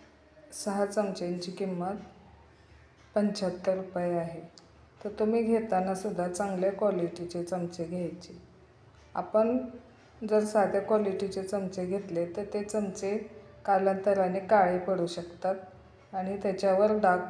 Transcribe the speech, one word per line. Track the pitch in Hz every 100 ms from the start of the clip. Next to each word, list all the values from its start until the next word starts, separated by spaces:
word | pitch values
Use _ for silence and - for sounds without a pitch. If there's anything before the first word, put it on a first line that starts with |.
| - _ _ - -
सहा | - - 202 202
चमच्यांची | 214 202 180 175 180 180
किंमत | 180 196 175 180 202 - - - - - - - - - _ -
पंच्याहत्तर | 214 208 202 185 175 - 185
रुपये | 185 180 175 175
आहे. | 165 165 165 - - - - -
तर | 208 208
तुम्ही | 214 226
घेताना | 226 226 226 185 190
सुद्धा | 190 214 175 175
चांगल्या | 175 202 190 185
क्वालिटीचे | 196 208 180 170 - 170 175
चमचे | 175 185 175 -
घ्यायचे. | 165 180 170 - - - - - - _ - - -
आपण | 175 180 214 226 254 254 - - - - - 214
जर | 214
साध्या | 208 220 185 196
क्वालिटीचे | 196 214 202 190 196 190
चमचे | 190 202 190 185 180
घेतले, | 196 196 170 170
तर | 175 202
ते | 208
चमचे | 202 220 202 - 196 214 - - - -
कालांतराने | - 190 190 190 208 196 180 185
काळे | 190 214 180 180
पडू | 180 185 170
शकतात | - 170 - 185 196 - - - - -
आणि | 190 185 202
त्याच्यावर | 202 185 196 190 214 214
डाग | 202 180